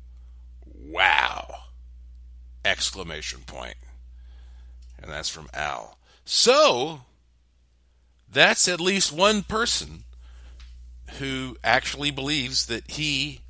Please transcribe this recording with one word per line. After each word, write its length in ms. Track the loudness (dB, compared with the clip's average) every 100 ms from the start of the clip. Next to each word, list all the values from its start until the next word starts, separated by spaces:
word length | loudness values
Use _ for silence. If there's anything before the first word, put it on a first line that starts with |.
| -20 -20 -20 -20 -20 -20
Wow!" 1000 | -20 -20 -10 2 2 4 0 -4 -12 -16 -18 -20 -20 -20 -20 -20 -20 -20 -20 -6
Exclamation 760 | -2 0 -2 -4 -10 -10 -10 -12
point. 300 | -14 -14 -12 -14 -20 -20 -20 -20 -20 -20 -20 -20 -20 -20 -20 -18
And 80 | -14
that's 180 | -8 -8
from 200 | -8 -12
Al. 460 | -8 -6 -6 -12 -20 _ _
So, 760 | -2 4 6 6 6 4 -2 -8 -18 _ _ _ _ _ _ _ _ _ _ _ _
that's 380 | 4 4 8 6
at 120 | 4
least 300 | 0 2 2
one 320 | 4 2 2
person 600 | -2 -4 0 0 -2 -14 -18 -20 -20 -20 -20 -20 -20 -20 -20 -20 -16 -10
who 380 | -6 -6 -8 -4
actually 460 | 2 2 0 -4 -4
believes 560 | -4 -4 -4 -2 -4 -2
that 240 | -4 -6
he 500 | -6 -2 -2 -4 -8